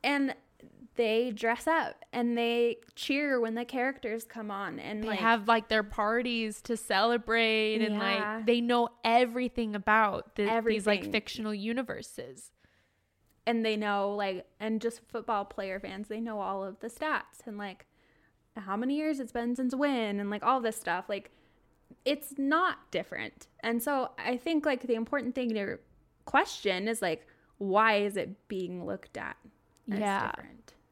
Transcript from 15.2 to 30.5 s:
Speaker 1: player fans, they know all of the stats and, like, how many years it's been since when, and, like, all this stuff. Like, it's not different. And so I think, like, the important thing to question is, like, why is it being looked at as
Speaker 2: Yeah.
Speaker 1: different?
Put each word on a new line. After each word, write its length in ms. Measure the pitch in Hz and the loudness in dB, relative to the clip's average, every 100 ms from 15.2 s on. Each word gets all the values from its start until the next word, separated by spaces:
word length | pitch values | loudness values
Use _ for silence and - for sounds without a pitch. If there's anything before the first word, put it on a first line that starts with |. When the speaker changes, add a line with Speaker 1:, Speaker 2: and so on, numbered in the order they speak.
| 226 214 | -2 -2
Speaker 1:
player 340 | 202 - 196 190 | -2 -6 -6 -6
fans, 280 | 196 190 208 | -8 -10 -8
they 120 | 220 | -6
know 200 | 226 214 | -6 -4
all 240 | 190 196 | -4 -4
of 160 | 190 220 | -6 -8
the 80 | 226 | -12
stats 580 | - 311 269 - - - | -6 -4 -4 -6 -16 -12
and, 100 | 208 | -10
like, 300 | 208 180 - _ _ _ _ _ _ - | -10 -12 -20 _ _ _ _ _ _ -14
how 200 | 190 202 | -4 -2
many 200 | 254 285 | 0 0
years 240 | 311 277 | 0 -2
it's 100 | 233 | -4
been 220 | 240 240 | -4 -2
since 200 | 247 254 | 0 0
when, 440 | 262 294 262 220 202 | 2 2 2 0 0
and, 120 | 202 | -2
like, 120 | 208 | 0
all 180 | 233 262 | 2 2
this 160 | 226 220 | 2 -2
stuff. 280 | - 175 - | -2 -4 -2
Like, 220 | 202 - _ _ _ _ _ _ - | -6 -6 _ _ _ _ _ _ -4
it's 300 | - 294 - 277 | -2 -2 -4 -4
not 540 | 277 311 359 - _ | 0 2 2 -2 _
different. 560 | 180 - - 110 - - _ | -6 -4 -8 -10 -12 -20 _
And 200 | 226 233 | -2 0
so 280 | 262 277 254 - | 0 0 -2 -4
I 180 | - 247 | -4 -2
think, 300 | 339 320 294 | 0 2 2
like, 160 | 254 | 0
the 120 | 247 | 0
important 400 | 226 226 285 247 254 | -2 0 -2 -2 -2
thing 180 | 240 | -2
to 240 | 220 196 190 _ _ _ _ | -2 -4 -6 _ _ _ _
question 640 | - 277 381 - 202 185 208 | 2 2 2 0 0 0 0
is, 120 | 226 | 0
like, 260 | 185 160 - _ _ _ | 0 -2 -6 _ _ _
why 380 | 202 196 220 208 | 2 4 6 4
is 180 | 202 196 | 2 -2
it 320 | - 196 _ | -6 -10 _
being 360 | 190 180 180 | -6 -4 -6
looked 320 | 185 190 - - | -6 -8 -8 -10
at 200 | - - - _ _ _ - | -10 -10 -20 _ _ _ -4
as 100 | 202 | 0
Speaker 2:
Yeah. 260 | 208 196 - | 0 0 -2
Speaker 1:
different? 420 | - - | -6 -12